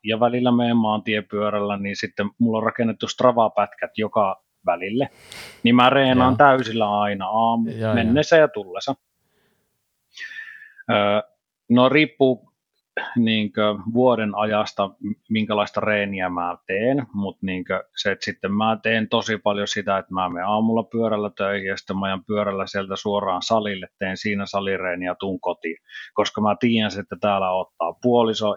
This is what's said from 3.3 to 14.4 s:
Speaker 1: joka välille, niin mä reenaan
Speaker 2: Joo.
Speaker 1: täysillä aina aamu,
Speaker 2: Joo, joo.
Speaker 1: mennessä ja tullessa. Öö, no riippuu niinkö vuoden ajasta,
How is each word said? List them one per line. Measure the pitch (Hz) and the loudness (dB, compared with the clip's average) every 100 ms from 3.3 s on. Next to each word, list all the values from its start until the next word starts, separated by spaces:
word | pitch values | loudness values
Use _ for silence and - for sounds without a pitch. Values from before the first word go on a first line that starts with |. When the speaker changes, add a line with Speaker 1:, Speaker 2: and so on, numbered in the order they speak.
| 117 110 104 101 - 90 - | 4 2 2 -2 -4 -10 -6
Speaker 1:
joka | 104 113 98 - _ _ 92 | -2 0 0 -2 _ _ -4
välille, | 85 95 120 139 - - - - - | -4 -2 -4 -4 -8 -20 -20 -20 -4
niin | 117 | 4
mä | 123 123 | 6 6
reenaan | 139 131 127 127 | 6 4 4 4
Speaker 2:
Joo. | 120 | 6
Speaker 1:
täysillä | 139 131 113 113 104 104 | 6 6 2 -2 0 0
aina | 104 98 95 | 0 -2 -2
aamu, | 110 113 117 113 | 0 2 2 -2
Speaker 2:
Joo, | 113 | -2
joo. | 110 | -2
Speaker 1:
mennessä | 117 113 139 147 160 | 0 2 2 6 6
ja | 151 | 6
tullessa. | 104 95 92 - 135 _ _ _ _ _ _ _ _ _ _ _ - - - - - - - - | 2 -10 -8 -6 -8 _ _ _ _ _ _ _ _ _ _ _ -18 -16 -16 -16 -20 -20 -14 -2
Öö, | 107 101 104 - _ _ _ - | 0 2 0 -4 _ _ _ 0
no | 120 131 | 4 6
riippuu | 147 151 - 131 120 _ _ _ _ _ - - 123 | 4 2 2 2 2 _ _ _ _ _ -10 -4 0
niinkö | 113 110 104 110 107 101 104 | 2 2 0 0 0 -2 -2
vuoden | 117 127 113 104 | 2 4 2 0
ajasta, | 101 | -2